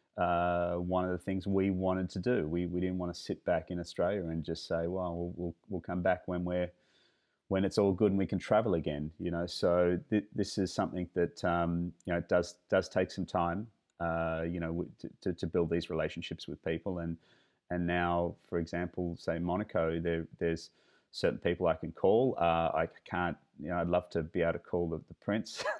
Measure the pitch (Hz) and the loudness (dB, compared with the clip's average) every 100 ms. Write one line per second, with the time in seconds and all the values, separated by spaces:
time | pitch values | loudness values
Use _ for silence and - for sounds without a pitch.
0 | _ - 87 87 87 87 87 85 90 92 | _ -2 0 2 2 2 0 -2 0 0
1 | 92 90 - 95 98 98 98 92 95 92 | 0 -2 -2 -4 0 2 2 2 0 0
2 | 90 95 123 123 78 85 90 87 92 92 | -2 -2 0 0 0 -2 0 0 -2 -2
3 | 87 87 - 90 - 85 - 87 85 - | -4 -6 -6 -4 0 0 0 -8 -6 -2
4 | 87 101 85 82 78 80 - 82 85 92 | 0 0 -2 -4 -4 -6 -2 -2 -2 -2
5 | 90 85 87 85 87 - - 92 - 87 | -4 -4 -6 -6 -8 -8 -8 -8 -4 0
6 | 92 90 - 87 90 90 87 - _ _ | 2 2 0 -2 0 0 -2 -6 _ _
7 | _ _ _ _ - 95 98 - 101 95 | _ _ _ _ -2 0 2 4 4 4
8 | 107 98 92 92 - 107 110 85 76 73 | 4 4 0 -2 4 4 4 0 0 -4
9 | 78 - 87 85 87 - 90 87 87 87 | -6 -6 -4 -2 -4 0 2 4 4 2
10 | - 107 104 123 98 - 95 - 95 90 | 0 0 0 -4 -2 0 -2 0 -2 -2
11 | 90 90 85 - 92 87 85 85 87 - | -4 0 0 0 0 2 2 0 -2 -6
12 | - 87 85 90 85 - - 95 95 - | -2 -2 2 2 2 -6 2 2 2 0
13 | 95 - 90 92 85 90 113 _ _ - | 0 -2 -2 0 0 -2 -8 _ _ -6
14 | 85 82 82 80 85 87 82 85 - - | -2 -2 -2 -2 -4 -4 -4 -4 -6 -8
15 | - - 95 87 85 90 82 85 - 80 | -16 -6 -6 -4 0 0 2 0 -2 -2
16 | 78 - - 82 - - 82 82 98 87 | -2 -4 -8 -10 -10 -8 -4 -4 -4 -4
17 | 85 82 _ _ _ _ - 90 85 87 | -4 -6 _ _ _ _ -6 -2 0 2
18 | 87 87 85 - - 87 82 87 87 - | 2 2 0 -4 -4 -2 -2 -4 -4 -4
19 | 87 85 - 82 87 92 104 90 82 82 | -6 -4 -4 -2 0 -2 0 0 0 0
20 | 85 82 82 - 85 82 - _ _ _ | 0 0 -4 -2 0 0 -6 _ _ _
21 | _ - 90 - 87 87 87 80 80 - | _ 0 0 2 0 2 2 2 -4 0
22 | 95 110 131 - 85 82 82 78 82 - | 4 6 4 2 2 4 2 0 -2 -4
23 | - 90 87 80 _ - 78 87 85 87 | -6 -2 -2 -2 _ -10 -4 0 2 2
24 | - 85 80 90 82 82 - 90 85 80 | 2 -4 -2 0 2 0 -2 -2 -2 -4
25 | - - - 107 - - - | -8 -10 -2 -2 -2 -6 -4